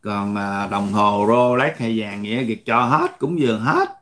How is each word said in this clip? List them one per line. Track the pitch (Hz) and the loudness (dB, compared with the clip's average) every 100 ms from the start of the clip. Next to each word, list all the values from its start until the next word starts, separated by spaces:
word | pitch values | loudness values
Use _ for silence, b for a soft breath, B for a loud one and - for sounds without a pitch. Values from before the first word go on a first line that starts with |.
Còn, | 107 104 101 104 | -6 -4 -4 -4
à, | 101 98 101 | -4 -4 -4
đồng | 101 101 | -4 -2
hồ | 104 104 101 104 | 2 2 2 4
Rolex | 120 123 123 147 - | 4 4 4 0 0
hay | 117 113 | -2 -2
vàng | 104 101 104 | -4 -8 -6
gì | 117 | -4
á, | 123 | -2
Kiệt | 110 - | -4 0
cho | 117 123 | 0 2
hết, | 143 359 - | 2 0 -4
cúng | 139 170 | -4 0
dường | 127 110 | 0 0
hết. | 120 330 381 - | 0 0 0 -6